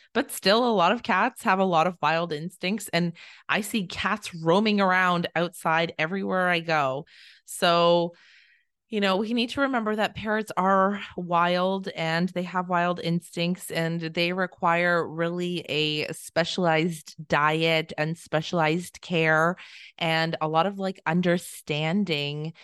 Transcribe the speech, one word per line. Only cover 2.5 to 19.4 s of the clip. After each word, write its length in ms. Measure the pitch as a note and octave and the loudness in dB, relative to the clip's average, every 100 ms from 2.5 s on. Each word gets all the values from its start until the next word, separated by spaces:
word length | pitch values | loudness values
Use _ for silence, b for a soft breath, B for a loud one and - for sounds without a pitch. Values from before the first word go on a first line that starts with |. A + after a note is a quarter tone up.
| - F3+ - - | -6 -4 -4 -2
and 220 | E3+ E3+ E3 B B - | 0 0 -4 B B -4
I 140 | F3 | -2
see 240 | - A3+ E3+ | -2 -4 -4
cats 480 | - F#3+ G#3 - | -4 -2 -4 -6
roaming 480 | E3+ D#3+ F#3 G#3+ G#3 | -2 2 4 4 2
around 460 | F#3+ F#3 F3+ F3 F3 | 4 4 4 2 0
outside 600 | D#3+ F3 - E3+ D#3+ E3 - | -2 -4 -2 0 2 0 -2
everywhere 520 | D#3+ G3 G3 F#3 F3+ | -4 -2 -2 0 2
I 100 | E3+ | 0
go. 460 | E3 D#3 C3+ C3+ E3 B B B - | 0 0 0 -4 -8 B B B -18
So, 680 | - F3 E3+ E3+ F3 E3+ b b b b b b _ _ | 0 2 6 6 4 2 b b b b b b _ _
you 120 | G#3+ | -2
know, 160 | G3+ F#3+ | 0 0
we 160 | A3 | 0
need 160 | A#3+ A#3+ | -2 -2
to 100 | - | -2
remember 360 | C4+ B3 G#3+ G#3+ | -2 -2 -2 -2
that 200 | G3+ - | -2 -4
parrots 340 | G#3+ G#3+ G#3+ - | -4 -4 -4 0
are 420 | F#3+ F#3+ F#3+ G3+ B | 2 4 2 0 B
wild 760 | - F3+ E3+ F3 F3+ F#3 G3 F#3+ | -10 -2 2 2 2 0 -2 -6
and 420 | - E3 E3 F#3 | -6 -2 0 0
they 140 | F3+ | -2
have 260 | F3+ F#3 F3+ | -4 -4 0
wild 280 | F3+ F3 F3 | 0 0 0
instincts, 680 | E3+ F3 - F3+ E3+ F3+ - | -2 -2 -4 -4 -2 -4 -6
and 300 | E3 E3 E3+ | -4 -2 -4
they 320 | D#3+ E3+ E3+ | -4 -2 -2
require 720 | F#3 F3+ - F3 E3+ F3 E3+ B2+ | -2 -4 -2 0 2 2 0 0
really 540 | D#3+ E3+ F3 F3 F3 - | -4 -4 -4 -4 -6 -4
a 420 | D3 D3+ D3+ - | -2 -2 -2 -6
specialized 1000 | D#3 - E3 E3+ - F3 D#3 F3 D#3 - - D#3 | -8 -6 -2 -2 0 2 2 2 -4 -12 -16 -2
diet 640 | D3+ D3+ D#3+ D#3+ D#3+ D#3+ - | 0 2 2 2 0 -2 -4
and 180 | D#3 E3 | -4 -6
specialized 840 | - D3+ - F3 D#3 E3+ F3 - | -4 -4 -2 0 2 0 -4 -12
care 540 | - E3+ D#3+ D#3 | -4 0 4 4